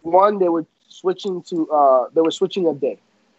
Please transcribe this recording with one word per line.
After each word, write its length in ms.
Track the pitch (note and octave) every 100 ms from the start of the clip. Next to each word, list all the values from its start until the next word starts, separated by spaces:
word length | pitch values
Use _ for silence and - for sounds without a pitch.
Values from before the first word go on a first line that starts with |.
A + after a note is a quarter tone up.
one, 360 | E3 F3+ G3+ G#3
they 100 | F3+
were 180 | E3 D#3+ _ _
switching 540 | - F#3 F#3 G#3 F3+
to, 260 | - F3 D#3
uh, 360 | D3+ C#3+ C3 A#2+
they 60 | D#3
were 100 | E3
switching 340 | - F#3+ G3+ E3+
a 80 |
day. 240 | C#3+ C3+ G2+ _ _ _